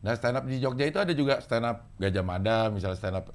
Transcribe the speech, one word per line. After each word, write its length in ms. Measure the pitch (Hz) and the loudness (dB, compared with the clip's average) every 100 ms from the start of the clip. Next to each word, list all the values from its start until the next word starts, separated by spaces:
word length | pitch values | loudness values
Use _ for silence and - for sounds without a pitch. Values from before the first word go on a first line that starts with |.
nah, 100 | - | -2
stand 220 | 117 120 | 0 0
up 100 | 127 | 0
di 140 | 127 131 | -2 -2
Jogja 240 | 131 127 | 0 2
itu 140 | 143 175 | 0 2
ada 160 | 190 | 0
juga 240 | 151 139 135 | 2 2 2
stand 240 | - 117 | 2 0
up 220 | 120 117 - | 0 -4 -10
Gajah 320 | - 95 95 92 | -2 0 0 0
Mada, 400 | 90 101 113 110 | 0 2 2 2
misalnya 300 | 104 95 92 | 0 -4 -2
stand 160 | 95 | -2
up 160 | 92 92 | -4 -6